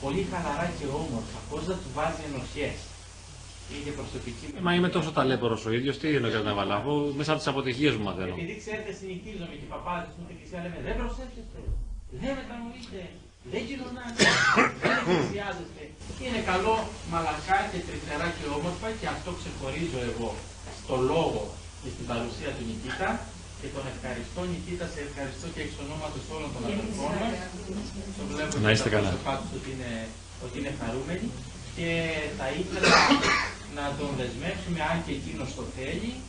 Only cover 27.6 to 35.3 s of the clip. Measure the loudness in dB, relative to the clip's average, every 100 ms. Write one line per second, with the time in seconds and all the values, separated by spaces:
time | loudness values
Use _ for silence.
27.6 | -6 -4 -4 -6 -6 -6 -4 -2 0 4
28.6 | 6 8 6 4 4 2 0 -2 -4 -6
29.6 | -6 -6 -4 -4 -6 -10 -14 -12 -8 -4
30.6 | -4 -2 -2 -2 -2 -2 -2 -4 -10 -10
31.6 | -10 -4 0 2 2 0 -2 -2 -2 0
32.6 | 0 4 8 10 10 8 8 4 2 -4
33.6 | -8 -4 -2 0 -2 0 -2 -2 -2 -2
34.6 | -2 0 2 0 0 -4 -4